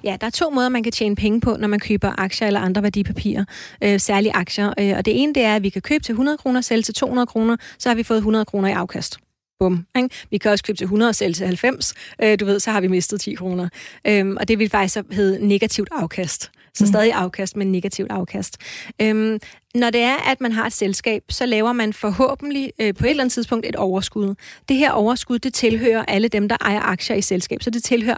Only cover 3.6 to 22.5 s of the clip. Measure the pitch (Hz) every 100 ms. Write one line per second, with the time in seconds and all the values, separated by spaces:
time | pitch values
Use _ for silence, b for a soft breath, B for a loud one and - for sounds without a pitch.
3.6 | B B 208 196 - 196 214 - 175 -
4.6 | 208 - 202 - 202 233 294 285 220 214
5.6 | 196 190 - 302 - 220 277 302 262 254
6.6 | 247 226 220 214 254 247 240 226 220 233
7.6 | B B 254 226 233 220 214 220 214 208
8.6 | 196 196 180 - - - _ _ _ -
9.6 | 185 175 175 254 254 B B 202 214 208
10.6 | - 196 190 208 233 - 196 165 185 180
11.6 | 247 254 - B B - 214 208 196 202
12.6 | 226 208 180 180 175 208 - 208 185 180
13.6 | 175 B B B - 208 196 196 208 220
14.6 | 214 208 190 214 - 190 196 190 202 196
15.6 | 220 - 196 320 165 - 175 - - b
16.6 | b - 208 208 226 226 180 - 190 208
17.6 | 196 185 196 - 190 202 175 202 185 -
18.6 | B B B - 214 214 220 214 B B
19.6 | _ 240 240 233 240 277 - 262 247 220
20.6 | 226 - 196 190 233 214 - - 247 220
21.6 | 226 247 214 208 214 185 262 269 285